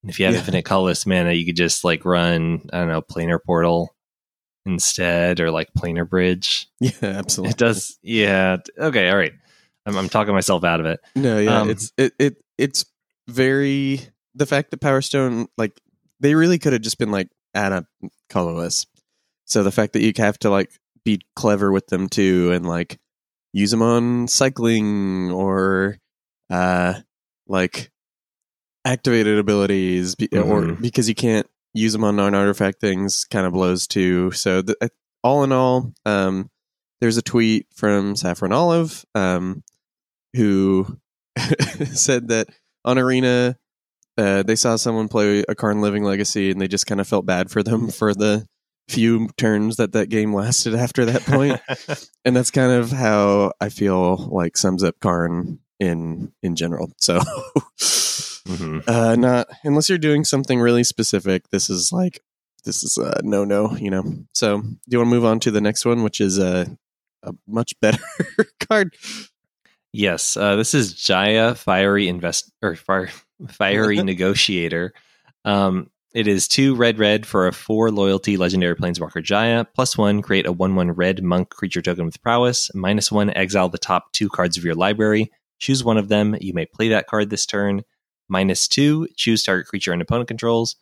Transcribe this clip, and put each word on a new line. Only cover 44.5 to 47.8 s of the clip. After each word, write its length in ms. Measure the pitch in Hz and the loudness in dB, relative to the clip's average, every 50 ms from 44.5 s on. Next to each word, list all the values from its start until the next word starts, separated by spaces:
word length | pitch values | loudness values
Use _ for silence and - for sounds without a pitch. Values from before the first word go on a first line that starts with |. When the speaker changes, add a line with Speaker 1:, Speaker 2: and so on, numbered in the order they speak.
| 110 | 0
Speaker 2:
saw 200 | 113 - 120 113 | 2 2 2 2
someone 320 | 110 - 120 113 110 110 | 0 0 -2 -2 -2 -2
play 360 | 107 - 110 104 104 104 101 101 | 0 0 2 2 4 4 2 0
a 80 | - 104 | -2 -4
Karn 260 | - - 107 104 104 | -2 0 0 2 2
Living 220 | 104 101 101 104 104 | 0 0 0 0 0
Legacy, 480 | 101 98 98 101 - - 107 95 95 | 0 0 0 -2 -2 -2 0 0 0
and 80 | 92 95 | 0 0
they 60 | 95 | -2
just 180 | 92 101 98 - | -2 -2 -2 -2
kinda 180 | - 107 98 98 | -2 -2 -4 -2
felt 220 | - 113 98 90 | 0 0 0 0
bad 240 | 95 92 87 92 - | 0 -2 -2 -2 -2
for 140 | - 104 101 | -2 -2 0
them 260 | 110 117 113 | 0 0 -2